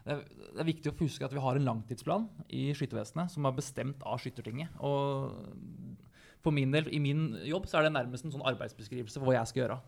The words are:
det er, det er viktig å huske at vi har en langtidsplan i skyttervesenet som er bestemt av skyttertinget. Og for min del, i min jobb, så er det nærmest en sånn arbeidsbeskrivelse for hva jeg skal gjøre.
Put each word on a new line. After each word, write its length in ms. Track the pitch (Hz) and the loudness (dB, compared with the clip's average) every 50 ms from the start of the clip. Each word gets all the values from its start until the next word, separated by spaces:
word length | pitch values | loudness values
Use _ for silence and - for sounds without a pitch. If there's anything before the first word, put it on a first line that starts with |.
| - | -6
det 140 | - 147 143 | -4 -4 -4
er, 80 | - - - - 50 - | -4 -8 -14 -18 -16 -10
det 140 | - 101 156 | -4 -2 2
er 60 | 165 | 2
viktig 200 | 160 160 - 147 | 2 2 0 -2
å 60 | 147 - 170 | 0 2 0
huske 220 | 139 - - 139 135 | 0 0 0 -4 -2
at 60 | 131 | -2
vi 80 | 143 135 | 0 2
har 140 | 135 127 143 | 2 4 4
en 80 | 143 127 | 4 4
langtidsplan 560 | 117 113 107 - 120 113 - - 160 202 226 214 - - - - | 2 2 -2 -6 -8 -4 0 2 2 2 2 0 -6 -10 -10 -6
i 160 | - 131 131 139 143 | -2 0 0 0 0
skyttervesenet 560 | - 147 127 - 113 107 - - 156 175 180 | 0 0 -2 -2 -2 -4 -2 -2 -2 -2 -2
som 160 | 180 151 147 135 | 0 0 2 2
er 80 | 127 131 | 2 0
bestemt 420 | 131 - - - 120 131 139 - - | -2 -4 -4 -4 -4 -4 -4 -6 -4
av 160 | - 110 123 - | -4 -4 -2 -4
skyttertinget. 500 | 131 - - - 113 110 135 160 165 - - | -4 -8 -8 -8 -6 -6 -6 -6 -6 -6 -4
Og 480 | - 139 143 139 139 139 139 135 135 131 - - - - - - - 123 - - - - 120 - - - - - - - - - - | 0 2 2 2 2 2 0 0 -2 -2 -4 -8 -10 -12 -12 -12 -12 -12 -12 -12 -12 -12 -12 -14 -16 -18 -20 -20 -20 -20 -10 -2 2
for 80 | 165 | 4
min 220 | 151 143 135 131 135 | 4 6 6 6 6
del, 160 | 156 160 156 | 4 4 2
i 80 | - 151 | 2 2
min 380 | 147 139 143 156 160 151 113 95 82 127 | 4 4 4 4 2 2 0 -2 -2 -2
jobb, 220 | 160 190 190 - | -2 -2 -2 0
så 80 | - 165 | 0 2
er 60 | 156 | 2
det 80 | 156 156 | 2 2
nærmest 320 | 139 123 123 123 123 - | 2 0 -2 -4 -6 -6
en 80 | 160 135 | -6 -6
sånn 140 | 135 - 135 | -2 0 0
arbeidsbeskrivelse 680 | 127 104 123 113 - - 110 - 127 123 120 107 - 143 | 0 0 -2 -8 -8 -10 -12 -8 -6 -6 -6 -6 -6 0
for 80 | 135 131 | 4 4
hva 80 | 127 120 | 6 6
jeg 140 | 113 - | 4 2
skal 100 | - 131 | 0 0
gjøre. 160 | 127 113 107 127 - | 0 0 0 -4 -8